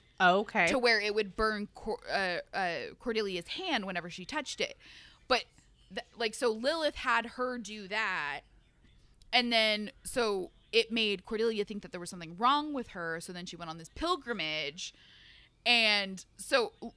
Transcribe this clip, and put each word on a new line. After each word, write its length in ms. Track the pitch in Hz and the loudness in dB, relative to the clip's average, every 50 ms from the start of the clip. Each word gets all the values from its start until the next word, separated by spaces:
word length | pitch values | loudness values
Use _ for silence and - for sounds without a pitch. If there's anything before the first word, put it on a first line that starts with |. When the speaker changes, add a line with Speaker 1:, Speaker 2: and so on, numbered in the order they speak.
| - _ _ - | -20 _ _ 4
Speaker 1:
Okay. 460 | 190 180 180 202 220 - - 208 175 170 | 6 8 8 6 4 2 2 4 4 4
Speaker 2:
To 100 | 202 262 | 4 6
where 220 | 240 240 226 208 | 6 6 6 4
it 140 | 202 214 208 | 4 2 2
would 220 | 214 214 190 - | 0 0 0 0
burn 320 | - 220 220 214 202 208 - - | 0 0 0 0 -2 -4 -8 -10
Cor-, 260 | - - 226 - - - - | -10 -8 -6 -6 -6 -6 -4
uh, 280 | 143 196 190 180 175 151 - _ - | -2 0 0 0 -2 -2 -4 _ -4
uh, 400 | 185 190 175 165 135 113 71 - - | -2 -2 -2 -2 -4 -6 -8 -10 -8
Cordelia's 480 | - 247 220 220 214 196 185 170 170 - | -6 -2 0 0 0 0 -2 -4 -6 -6
hand 360 | - - 381 370 285 226 190 | -8 -6 -2 -2 -2 -2 -2
whenever 220 | 190 180 175 160 175 | -2 -4 -6 -6 -8
she 140 | 160 185 180 | -10 -12 -10
touched 360 | - 285 302 285 - - - | -6 -6 -6 -6 -4 -4 -4
it. 160 | 185 - - _ - - - - - - - _ _ - | -4 -4 -4 _ -20 -20 -20 -20 -20 -20 -20 _ _ 2
But, 160 | 254 220 - _ _ _ _ _ _ _ _ - 190 | 2 2 0 _ _ _ _ _ _ _ _ -14 -12
th-, 120 | 208 - _ - | -12 -12 _ -6
like, 180 | 208 233 220 214 | -4 -4 -2 -2
so 160 | - 277 233 | 0 0 0
Lilith 460 | 220 220 240 285 330 330 311 294 294 | 0 2 0 0 0 2 0 -2 -2
had 300 | - - 254 233 233 220 | -2 -2 0 2 2 0
her 320 | 240 - 254 247 254 247 247 | -2 -6 -6 -6 -4 -6 -6
do 300 | 208 196 214 214 196 180 | -8 -10 -12 -12 -10 -6
that. 520 | 208 220 220 196 185 165 147 143 143 143 - - _ - _ _ _ _ _ - - - _ - _ - - - | -4 -2 -2 -2 -2 -2 -4 -4 -6 -8 -10 -16 _ -20 _ _ _ _ _ -20 -20 -20 _ -20 _ -20 -6 0
And 200 | - 247 247 240 | 2 2 2 4
then, 380 | 240 226 220 214 214 214 214 - - - - | 4 4 4 4 2 0 -2 -8 -12 -10 -6
so 460 | - - 254 233 214 202 190 180 - _ _ _ _ | -4 0 2 2 2 2 0 -4 -6 _ _ _ _
it 200 | - 226 220 226 | 4 4 4 4
made 320 | 226 226 220 208 202 190 - | 2 0 0 0 0 -2 -4
Cordelia 400 | - 226 208 226 233 226 202 202 | -6 -2 0 0 0 0 0 -2
think 180 | - 208 202 | -4 -6 -12
that 80 | - 170 | -10 -10
there 80 | - 180 | -10 -10
was 100 | 175 170 | -10 -10
something 260 | 196 175 170 160 175 | -12 -12 -12 -12 -4
wrong 360 | 175 233 254 285 294 302 302 | 2 4 4 4 4 0 -2
with 160 | 285 262 226 - | -4 -6 -6 -8
her. 320 | - 185 170 165 160 170 | -8 -8 -6 -6 -6 -6
So 120 | - - | -8 -10
then 140 | 180 175 180 | -10 -10 -10
she 100 | - 180 | -12 -12
went 140 | 170 170 160 | -12 -10 -10
on 80 | 160 165 | -10 -12
this 100 | 165 - - | -14 -14 -10
pilgrimage. 1000 | - 311 339 370 294 269 240 240 190 160 156 151 156 151 143 147 185 - - - - - - - - - - - - - - _ _ - | -4 -2 0 0 -2 -2 -6 -4 -4 -2 -2 -2 -2 -4 -4 -6 -8 -10 -12 -12 -16 -20 -20 -20 -20 -20 -20 -20 -20 -20 -20 _ _ 2
And 600 | 233 240 233 226 214 208 202 196 196 190 185 - _ _ | 4 4 6 6 4 4 2 0 -2 -6 -10 -14 _ _
so 360 | - - - 294 262 220 - - - | -12 -4 2 2 2 2 2 -4 -10
L-, 120 | - 233 - | -14 -14 -14